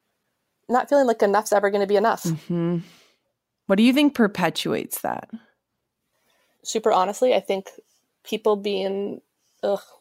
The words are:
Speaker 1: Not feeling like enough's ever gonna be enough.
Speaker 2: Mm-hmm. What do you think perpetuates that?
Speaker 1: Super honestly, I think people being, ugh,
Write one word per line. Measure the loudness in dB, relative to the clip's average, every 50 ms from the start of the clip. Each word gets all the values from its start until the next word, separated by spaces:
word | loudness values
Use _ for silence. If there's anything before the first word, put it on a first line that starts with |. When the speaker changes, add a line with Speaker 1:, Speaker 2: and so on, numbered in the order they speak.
| _ _ _ _ _ _ _ _ _ _ _ _ _ -2
Speaker 1:
Not | -2 -2 0 2
feeling | 2 2 2
like | 2 2 2
enough's | 2 2 2 2 2 2
ever | 2 2 2 2
gonna | 0 0 0
be | 2 2
enough. | 2 2 2 0 -2 -2
Speaker 2:
Mm-hmm. | -4 -6 -6 -6 -6 -4 -2 -2 -2 -2 -4 -6 -8 -18 _ _ _ _ _ _ _ _ _ _ _ _ _ _
What | -2 2
do | 4 4
you | 4
think | 4 4 2 2 2
perpetuates | 2 0 0 0 -2 -4 -2 -2 -4 -6 -4 -4 -6 -6 -8 -10 -8
that? | -8 -6 -8 -8 -10 -14 -18 -20 _ _ _ _ _ _ _ _ _ _ _ _ _ _ _ _ _ _ _ _ _ _ _ _ -10
Speaker 1:
Super | -6 -4 -2 0 2
honestly, | 2 2 2 0 -2 0 2 2 2
I | 2
think | 0 -2 -4 -4 -6 -10 -18 -20 -20 _ _ _ _ _ _ _ _
people | -8 -6 -2 0 0 0
being, | 0 -2 -4 -4 -4 -4 -4 -6 -6 -8 -8 -10 -12 _ _ _ _ _ _ _ _
ugh, | -4 -4 -4 -4 -6 _ _ _